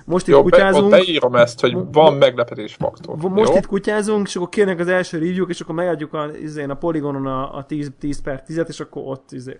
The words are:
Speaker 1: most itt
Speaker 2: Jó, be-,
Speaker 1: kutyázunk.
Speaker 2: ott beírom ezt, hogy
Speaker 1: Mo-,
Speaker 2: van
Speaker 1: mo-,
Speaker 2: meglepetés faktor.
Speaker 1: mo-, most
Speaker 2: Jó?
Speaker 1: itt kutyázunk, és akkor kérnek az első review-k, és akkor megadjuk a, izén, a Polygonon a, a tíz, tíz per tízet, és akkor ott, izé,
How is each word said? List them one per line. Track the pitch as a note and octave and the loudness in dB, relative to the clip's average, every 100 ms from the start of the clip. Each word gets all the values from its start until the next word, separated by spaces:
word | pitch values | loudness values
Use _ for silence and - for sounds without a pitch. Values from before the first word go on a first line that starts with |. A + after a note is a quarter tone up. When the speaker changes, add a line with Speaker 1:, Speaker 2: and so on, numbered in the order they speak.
Speaker 1:
most | - F3+ - | -4 -2 4
itt | |
Speaker 2:
Jó, | C#3 | 6
be-, | C#3 | 6
Speaker 1:
kutyázunk. | F3 G3 G3 | 6 6 4
Speaker 2:
ott | G3+ | 6
beírom | G3+ F#3 D3+ B2+ | 6 6 0 2
ezt, | B2 A#2 - | 4 2 2
hogy | B2+ | -2
Speaker 1:
Mo-, | F3+ F3+ | 0 0
Speaker 2:
van | D3 D#3 | 4 6
Speaker 1:
mo-, | C#3 | 6
Speaker 2:
meglepetés | C#3 B2 A#2 - G#2+ | 4 4 -4 -6 -12
faktor. | - - - - D3+ | -8 -8 -8 -12 -8
Speaker 1:
mo-, | F3+ | -2
most | F#3+ A3 | 2 4
Speaker 2:
Jó? | F3 | 2
Speaker 1:
itt | G3 | 0
kutyázunk, | G3 G#3 G#3+ G#3 G#3+ G3 | -4 -2 -2 0 -2 -4
és | F#3+ | -6
akkor | F3 | -4
kérnek | G#3+ G3 E3+ | 0 0 0
az | F3 | 0
első | F#3 F3 E3 | -2 -2 -4
review-k, | E3+ F#3 F#3 | -4 -2 -4
és | - | -6
akkor | - | -8
megadjuk | E3 F3+ D#3 D3+ | -4 -4 -4 -6
a, | D#3 D3+ D3+ | -8 -8 -10
izén, | D#3 D3+ C#3 | -12 -10 -8
a | |
Polygonon | C#3 E3+ D#3 C#3+ C#3 C3+ | -6 -4 -4 -4 -6 -6
a, | C3+ C#3 C#3+ | -6 -8 -12
a | |
tíz, | C#3 D3+ D3 - | -10 -8 -10 -10
tíz | D3 C#3 | -8 -6
per | D3+ C3+ | -8 -10
tízet, | - D#3+ E3 | -8 -6 -6
és | D3+ | -8
akkor | D3 C#3+ C3+ | -14 -12 -10
ott, | C3+ _ | -12 _
izé, | C#3 B2+ - | -16 -16 -16